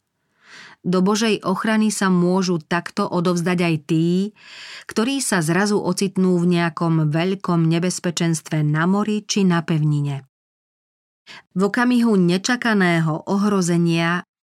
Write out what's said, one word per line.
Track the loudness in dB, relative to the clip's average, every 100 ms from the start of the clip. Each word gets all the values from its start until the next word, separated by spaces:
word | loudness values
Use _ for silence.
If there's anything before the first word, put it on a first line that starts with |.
| _ _ _ _ _ -20 -20 -10
Do | -2 0 2
Božej | 2 0 0 -2
ochrany | -2 0 0 0
sa | 0 2
môžu | 2 2 2 0 -2
takto | -2 -6 -4 -6 -2
odovzdať | 0 0 0 0 0
aj | 0 -2 0
tí, | 0 2 0 -2 -8 -20 -20 -20 -18 -8
ktorí | -4 -2 -2
sa | -2 0 2
zrazu | 0 2 0
ocitnú | -2 -2 -2 0 2 2
v | 2 2
nejakom | 0 -2 0 2 2
veľkom | 0 -2 -2 -2 0 2
nebezpečenstve | 2 -2 -4 -6 -2 -2 -2 -4 -2 0
na | 0 0
mori | 0 -2 -4
či | -4 0 2
na | 0
pevnine. | 0 0 0 0 -2 -6 -12 _ _ _ _ _ _ _ _ _ -20 -20 _ -2
V | -2
okamihu | 0 2 2 4 4
nečakaného | 2 2 0 -2 0 2 2 2 0 -4 -4
ohrozenia | -2 0 0 0 0 2 0 0 -4 -8 _